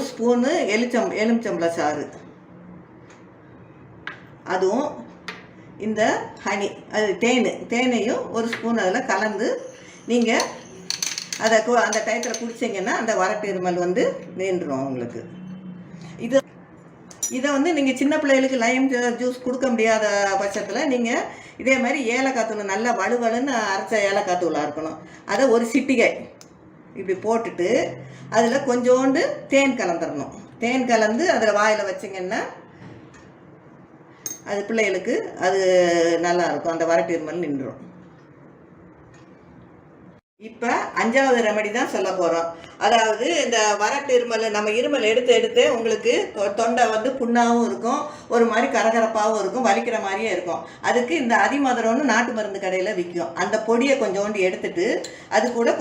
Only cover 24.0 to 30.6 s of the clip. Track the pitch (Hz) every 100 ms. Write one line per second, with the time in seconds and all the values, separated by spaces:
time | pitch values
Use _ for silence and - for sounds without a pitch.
24 | 202 196 185 180 170 147 151 156 156 -
25 | - - - 208 269 226 233 277 - 247
26 | 208 - - - - - - - - -
27 | 185 185 208 226 208 - 180 254 - -
28 | - - - 214 233 269 277 247 240 254
29 | 269 277 554 571 - 269 277 240 185 165
30 | 151 143 123 - - -